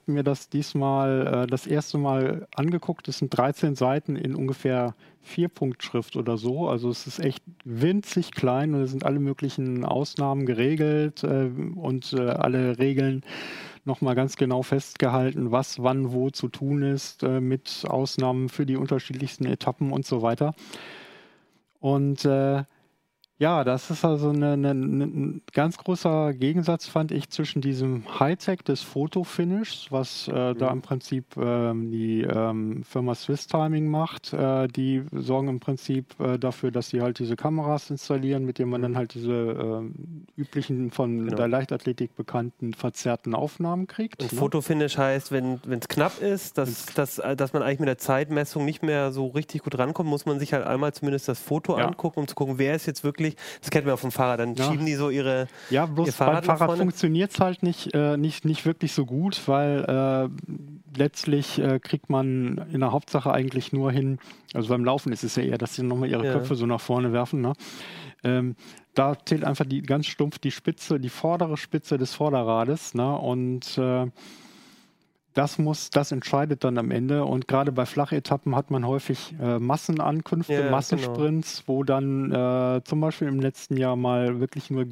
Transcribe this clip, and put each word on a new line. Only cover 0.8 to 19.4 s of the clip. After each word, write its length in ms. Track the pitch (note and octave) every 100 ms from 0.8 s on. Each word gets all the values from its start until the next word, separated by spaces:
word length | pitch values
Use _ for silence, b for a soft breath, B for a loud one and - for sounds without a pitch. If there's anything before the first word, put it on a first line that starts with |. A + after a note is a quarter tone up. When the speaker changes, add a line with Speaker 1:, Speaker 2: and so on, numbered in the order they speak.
| C#3 C3+ C3+ C3 C3 B2
Speaker 1:
äh, 40 | B2
das 180 | B2+ -
erste 320 | D3+ C#3+ D3
Mal 500 | C#3+ C3+ C3 - - -
angeguckt. 520 | D3+ F3 - E3+ -
Das 100 | -
sind 180 | C3+ -
dreizehn 400 | B2+ D3 D#3+ C#3
Seiten 400 | B2+ C#3 - C#3
in 200 | B2+ C3+
ungefähr 580 | C3+ C3+ C#3 B2+ B2 A2+ B B
Vierpunktschrift 960 | - - F3 - - - - A#2+ A2+ -
oder 220 | A#2 A#2
so. 300 | A2+ C3+ E3
Also 200 | B2 A#2+
es 180 | A#2+ -
ist 120 | -
echt 240 | D3 C3+ - - -
winzig 640 | A#2 D3 G3 - - E3+
klein 440 | - B2+ B2+ D3+ D3
und 60 |
es 100 | C3
sind 140 | C3 C#3+
alle 140 | C#3
möglichen 640 | C#3 C3+ C#3 - C3 B2
Ausnahmen 600 | B2 B2+ C#3+ - C#3 C#3 C3+
geregelt, 800 | A2+ B2+ D#3 D3+ D3+ D3+ -
äh, 260 | D3 C3+ C3 B2+ D3 F3+
und, 380 | D3+ C3 -
äh, 80 | C3+
alle 560 | A#2+ C3 - B2+ B2+ A#2+
Regeln 460 | C3+ C3+ C3+ C3 B B B B B B -
noch 160 | B2+
mal 120 | C#3
ganz 220 | B2 C3 -
genau 260 | C3 B2+
festgehalten, 880 | C3 C#3 - - C3 B2+ C3 - B2
was 300 | B2 C3+ -
wann 300 | B2 C3 C3
wo 180 | B2 C3
zu 180 | - B2+
tun 360 | - C#3 C#3+
ist, 400 | C#3 C#3 - -
äh, 160 | C3 C3
mit 460 | B2+ C3 - - -
Ausnahmen 640 | B2+ C3+ - C3 B2+ C3
für 180 | - C#3+
die 100 | C3+
unterschiedlichsten 680 | C3+ C3+ - C3 C#3 -